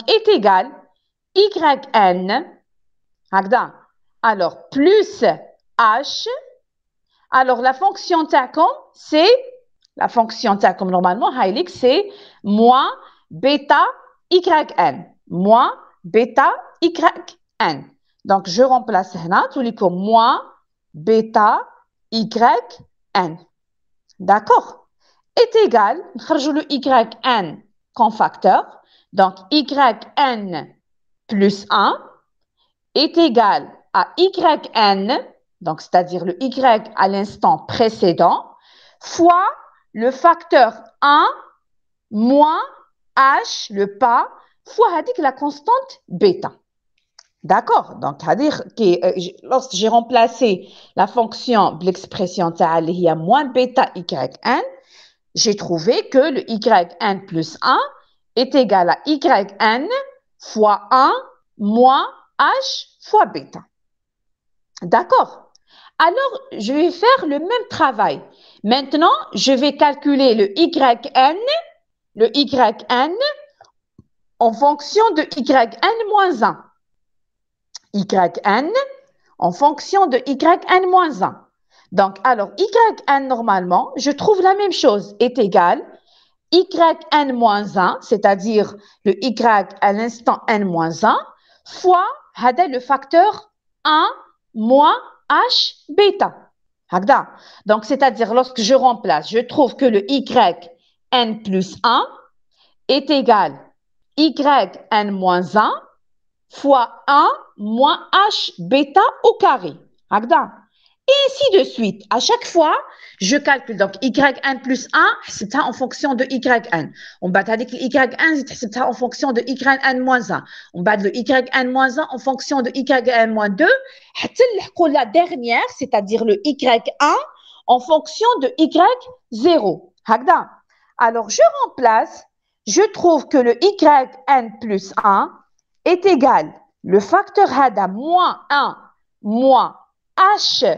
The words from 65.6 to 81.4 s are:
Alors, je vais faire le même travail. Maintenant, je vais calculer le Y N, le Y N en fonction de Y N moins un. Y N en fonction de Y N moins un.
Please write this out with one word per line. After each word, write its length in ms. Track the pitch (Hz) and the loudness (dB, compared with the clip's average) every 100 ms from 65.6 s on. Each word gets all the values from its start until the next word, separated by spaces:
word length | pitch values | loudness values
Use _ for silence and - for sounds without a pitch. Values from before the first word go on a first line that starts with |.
| _ _ - - | _ _ -14 -2
Alors, 420 | 330 440 554 440 - | 0 0 -4 -6 -12
je 200 | - 208 | -10 -4
vais 180 | 294 339 | 0 0
faire 360 | - 440 523 320 | 2 2 2 0
le 120 | 285 | -4
même 280 | 349 480 494 | -4 -6 -6
travail. 520 | - 302 214 185 151 - _ _ _ | -2 -2 0 -2 -4 -12 _ _ _
Maintenant, 520 | 208 262 269 294 349 605 - | -2 -2 -2 0 2 2 -4
je 180 | 202 254 | -4 0
vais 240 | 262 285 277 | 0 0 0
calculer 580 | 294 277 294 277 269 | 0 0 -2 2 2
le 240 | 233 196 294 | 2 0 0
Y 520 | 330 294 269 240 - | -2 2 0 0 -2
N, 220 | 254 262 359 494 640 659 _ _ _ _ 208 | 0 0 0 -4 -6 -8 _ _ _ _ -2
le 120 | 226 269 | 0 0
Y 480 | 277 254 226 214 - | -2 0 0 0 -4
N 240 | 240 294 403 571 571 605 _ _ _ _ _ _ _ _ - | -2 -2 -2 -6 -6 -16 _ _ _ _ _ _ _ _ -2
en 140 | 233 | -2
fonction 580 | 220 285 294 - 403 453 | 2 0 0 -2 0 2
de 100 | 311 | 0
Y 520 | - 294 240 262 233 - | -4 -4 0 2 0 0
N 260 | 359 453 415 | -2 -2 -2
moins 320 | 415 381 247 | 0 0 0
un. 220 | 214 156 - _ _ _ _ _ _ _ _ _ _ - - | -2 -4 -12 _ _ _ _ _ _ _ _ _ _ -20 -8
Y 480 | 202 196 196 175 - | -6 -2 0 0 -2
N 260 | 208 214 311 494 554 - _ _ _ - | -2 -2 0 -4 -4 -10 _ _ _ -6
en 140 | 175 | -4
fonction 540 | 180 285 285 - 392 370 | 0 0 0 -2 0 2
de 120 | 247 - | 0 -2
Y 380 | 269 311 349 - | 0 2 2 2
N 200 | 370 370 | 0 4
moins 340 | 370 330 202 | 2 2 -2
un. 220 | 160 - | -6 -6